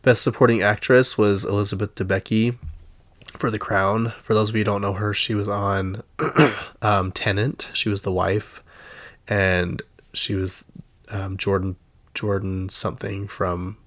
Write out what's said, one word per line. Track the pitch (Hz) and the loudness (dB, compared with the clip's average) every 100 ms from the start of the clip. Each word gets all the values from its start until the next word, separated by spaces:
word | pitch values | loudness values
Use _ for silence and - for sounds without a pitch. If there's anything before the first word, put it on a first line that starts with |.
Best | 131 117 | 6 4
supporting | - - 120 113 | 2 4 4 6
actress | 101 107 - 127 127 - | 2 2 6 6 6 4
was | 104 98 | 4 4
Elizabeth | - 101 98 98 104 | 0 0 -2 -4 -6
Debicki | - 95 98 - 110 117 120 - - - - _ _ - - | -4 -2 -2 2 2 2 -2 -12 -14 -20 -20 _ _ -18 -4
for | - | -4
The | 107 | -4
Crown. | - 98 98 110 113 - | 0 2 2 2 -2 -6
For | - | 0
those | 107 107 | 2 2
of | |
you | 110 | 0
who | |
don't | 104 101 | 0 0
know | 101 | -2
her, | 92 104 | -2 -2
she | 104 - | -2 -2
was | 107 101 | -2 -2
on, | 101 101 98 95 101 - - 156 - | -2 0 0 -2 -6 -12 -6 0 4
<clears throat> | 147 - - - | 4 4 -12 -4
um, | 107 101 92 | 0 2 0
Tenet. | - 110 98 123 - - | -2 -2 0 -2 -4 -8
She | - 110 | -4 -2
was | 101 | -2
the | 101 | -2
wife, | 90 92 104 - - - - - - - - - | 0 2 0 -4 -20 -20 -20 -20 -20 -20 -20 -4
and | 104 95 90 87 69 - _ _ | 2 2 2 0 -6 -10 _ _
she | - - | -10 -4
was, | 98 92 - - - - _ - | -2 -4 -6 -14 -20 -20 _ -10
um, | 101 95 95 | -8 -6 -4
Jordan, | - 98 92 90 _ _ _ | 0 0 -2 -6 _ _ _
Jordan | - 107 98 95 95 95 | -6 -2 -2 -2 -4 -6
something | - 107 - 107 98 101 | -6 -6 -6 -8 -8 -10
from | - 92 90 92 104 | -4 -2 -2 -6 -10